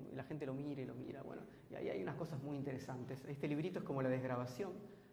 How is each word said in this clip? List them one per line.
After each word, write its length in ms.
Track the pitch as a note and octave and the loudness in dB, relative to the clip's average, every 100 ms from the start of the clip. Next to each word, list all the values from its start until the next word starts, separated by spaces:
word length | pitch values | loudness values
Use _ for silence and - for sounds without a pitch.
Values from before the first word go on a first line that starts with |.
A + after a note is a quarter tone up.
| - | -6
y 60 | C3 | -4
la 80 | |
gente 200 | C3 D#3 | -4 -2
lo 100 | C3+ | 0
mira 280 | C3+ D3 C#3 | 0 0 -2
y 40 | B2+ | -2
lo 80 | |
mira. 280 | A#2+ - C3+ | -4 -6 -6
Bueno, 200 | - - - - - | -6 -6 -8 -12 -8
y 40 | |
ahí 140 | - - | -2 0
hay 120 | - | 0
unas 120 | F3 | 0
cosas 280 | - D#3+ C#3+ | 0 -2 -2
muy 140 | C#3 C#3+ | -2 0
interesantes. 680 | C#3 B2+ - B2+ A#2+ C3 - | 0 -2 -2 -4 -4 -4 -4
Este 200 | C#3 D#3 | 0 2
librito 340 | D3 F#3 F#3 | 4 4 2
es 40 | |
como 160 | - C3+ | 2 6
la 80 | C3 | 6
desgrabación 640 | B2+ B2+ B2 B2 - G3 - - - - | 6 6 2 2 0 -2 -2 -8 -14 -18